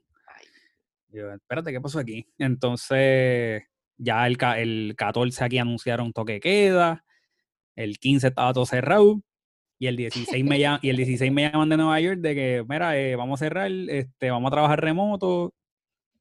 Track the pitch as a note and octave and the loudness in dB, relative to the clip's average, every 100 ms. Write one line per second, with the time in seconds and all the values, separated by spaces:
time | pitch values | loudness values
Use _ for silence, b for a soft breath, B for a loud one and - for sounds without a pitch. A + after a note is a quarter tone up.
0 | _ _ b b b b b b _ _ | _ _ b b b b b b _ _
1 | _ G#2+ G#2 G2+ - C3 E3+ B2+ C#3 D3+ | _ -14 -14 -14 -8 -8 -6 -8 -6 -6
2 | A#2 A2+ - - C3+ B2+ B2 A#2+ - C3+ | -6 -10 -14 -4 -2 0 -2 -2 0 2
3 | C3+ C3 B2+ B2 A#2 G#2+ - _ _ - | 4 4 4 0 -2 -4 -10 _ _ -8
4 | A#2+ A2+ B2 B2 B2 A2+ A2+ A2 G#2+ - | -2 2 2 2 0 0 -2 -4 -6 -4
5 | G#2 A#2 B2 B2 B2 B2 A#2+ A#2 B2+ A#2+ | -2 0 -2 -2 -2 0 -2 -4 -4 -4
6 | A#2 A2+ G#2+ G#2 D#3+ G3+ G3 F3+ E3+ E3 | -4 -6 -8 -4 0 2 4 4 2 0
7 | _ _ _ _ _ _ _ - A2 G#2 | _ _ _ _ _ _ _ -10 -10 -4
8 | C3 C#3 B2+ C3 B2+ B2+ B2 B2+ B2 G3+ | 2 4 2 0 0 0 0 -2 2 6
9 | G#3 G#3+ - _ _ _ _ - B2+ A#2+ | 6 6 -6 _ _ _ _ -8 -6 -4
10 | A#2 A#2+ A#2 B2+ C#3 C#3+ C#3+ D3 C3+ B2+ | -6 -6 -4 -2 2 2 2 2 0 0
11 | C3 B2 C3 C#3+ D3 D#3 D#3 D#3 D#3+ D#3 | 0 0 0 2 2 2 2 2 2 2
12 | E3+ F#3+ D#3+ C#3+ C3 B2 A#2 D3+ F3 C#3+ | 0 -2 -2 -2 0 -2 -2 -4 -2 0
13 | C3+ B2 B2 C3+ D3+ F#3 G3 F#3 F3+ C#3+ | -2 -2 -4 -4 -4 -4 -4 -6 -4 -6
14 | C3 - B2+ A#2+ C3 D3 D3+ D3 D#3+ E3 | -6 -4 -2 0 0 2 2 2 2 0
15 | G#3 G3 F#3+ F3 F3 _ _ _ _ _ | 0 -2 0 0 -2 _ _ _ _ _
16 | _ _ | _ _